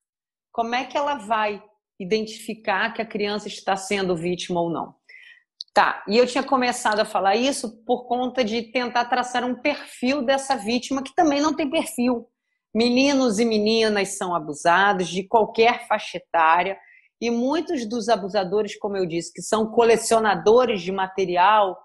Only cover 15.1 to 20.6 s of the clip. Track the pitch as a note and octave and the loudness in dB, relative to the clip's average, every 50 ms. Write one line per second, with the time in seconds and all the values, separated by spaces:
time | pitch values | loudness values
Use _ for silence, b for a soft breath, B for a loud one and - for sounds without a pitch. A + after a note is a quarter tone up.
15.1 | E3+ F#3+ F#3+ - - A3+ G#3 A3 - A3+ A3+ A#3 A#3 A#3 - - G#3 G#3 - - | -4 -6 -6 2 2 2 2 2 2 4 4 4 4 0 -2 -2 -2 -2 -2 -8
16.1 | - E3+ - _ - E3 D#3+ D#3+ E3 F3+ F3+ F#3+ F#3+ b b b b b b b | -12 -12 -12 _ 0 4 4 6 4 4 2 -2 -4 b b b b b b b
17.1 | _ - A3+ A#3 A#3 A#3 B3 C4 D4+ F4 D#4 - E4+ B3 A#3 G#3 A#3+ A#3+ G3 A3+ | _ -6 -4 -2 0 0 0 0 0 -2 -2 -2 -4 -4 -4 -4 -6 -6 0 0
18.1 | A3+ G3 G3 F#3 F#3+ G#3 F#3 C#3+ G3 G#3+ G#3 G#3 - - - G3+ G3+ F#3+ F#3 E3 | 0 0 0 -4 -2 -2 -2 0 -2 -2 -2 -2 -6 -8 -8 -6 -2 -2 -2 -2
19.1 | E3 E3+ E3 - _ F#3 - - A3+ G#3+ A3 A3 A3 A#3 A#3 A3+ A3+ A3 - - | -2 -6 -6 -8 _ -14 -6 -2 0 0 0 0 2 4 6 6 4 4 4 2
20.1 | A3+ A3 A3 G#3 F#3+ E3+ E3 G#3 A3+ B3+ | 2 2 4 2 0 2 4 6 6 6